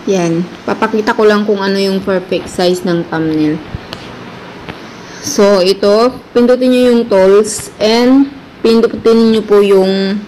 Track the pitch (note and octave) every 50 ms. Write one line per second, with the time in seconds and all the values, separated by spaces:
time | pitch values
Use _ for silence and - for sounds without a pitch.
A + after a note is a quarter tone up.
0 | - A3 G3 F#3 F3 E3+ E3 E3 F3+ - - - - A#3+ G3+ - A3 G#3+ A3 G#3+
1 | G#3 A3 A3+ A3+ G#3+ G#3+ G#3+ G#3 G#3+ G#3 G#3 G3 G3 G3 G3 G3 G3 G3 F#3+ F#3+
2 | F#3+ G3+ F#3+ F#3 F#3 - F#3+ E3+ - - - - F3+ F3+ F3+ F3+ - F#3 E3+ E3+
3 | E3 - - D#3+ D#3+ D#3+ D#3 D#3 D3+ D3+ D#3 D#3+ - - - - - - - -
4 | - - - - - - - - - - - - - - - - - - - -
5 | - - - - - - - - G3+ G3+ G3+ F#3+ F3+ F#3+ G3 F#3+ - G3+ G3+ A3
6 | A#3 B3+ B3+ - - - - A#3+ A#3+ A#3+ B3 B3+ B3+ B3+ B3+ B3 B3 B3 A#3+ A#3+
7 | A#3 A#3 G#3 F#3+ F#3+ F#3+ G3 G3+ G#3+ G#3+ - - - - - - G#3 G#3+ A3+ A#3+
8 | B3 B3+ C4 C#4 C#4 C#4 - - - - - - - A3+ A3+ A3+ A3+ A3+ - A3
9 | - A3+ A3+ A3+ A3+ A3+ A3 A3 G#3 G#3 G#3 G3+ G3+ G3 G3+ F#3 F#3+ F#3+ F#3+ F#3+
10 | G3 F#3+ G3+ G#3 G#3